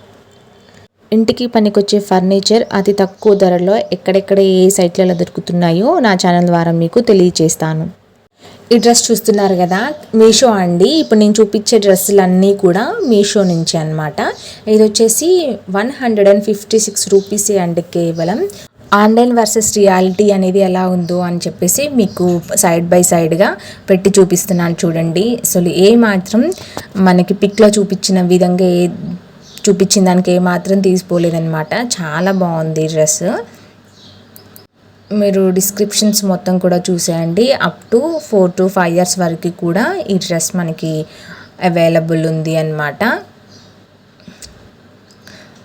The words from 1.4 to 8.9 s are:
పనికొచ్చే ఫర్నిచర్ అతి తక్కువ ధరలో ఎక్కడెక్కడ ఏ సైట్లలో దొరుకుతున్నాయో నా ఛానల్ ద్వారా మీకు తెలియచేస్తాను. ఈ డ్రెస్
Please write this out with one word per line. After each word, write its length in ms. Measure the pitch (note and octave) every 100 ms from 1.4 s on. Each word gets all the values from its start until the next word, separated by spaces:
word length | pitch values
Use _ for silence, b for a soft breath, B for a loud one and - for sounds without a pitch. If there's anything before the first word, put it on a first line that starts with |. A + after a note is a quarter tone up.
| A#3+
పనికొచ్చే 520 | A3+ G#3 G#3 G3+ G#3
ఫర్నిచర్ 640 | G3+ F#3 F#3 G3 G3 A3 -
అతి 200 | G3+ G3
తక్కువ 420 | G3+ B3+ - A3
ధరలో 420 | G3 F#3 F3 F3+ G#3 -
ఎక్కడెక్కడ 460 | F#3 - F#3+ F#3+ G3 G3 F#3
ఏ 100 | F#3
సైట్లలో 440 | F#3+ F3 F3+ F#3
దొరుకుతున్నాయో 760 | F3 F3 - - F3 F3 E3+ B3 F4
నా 160 | A3+
ఛానల్ 320 | F3+ F#3 F3 F3+
ద్వారా 260 | E3+ E3+
మీకు 280 | E3 E3 B3
తెలియచేస్తాను. 840 | A#3+ G3 F3+ E3+ D#3+ - D#3+ D#3+ E3+ - _ _ _ _ B B -
ఈ 60 | A#3
డ్రెస్ 240 | A#3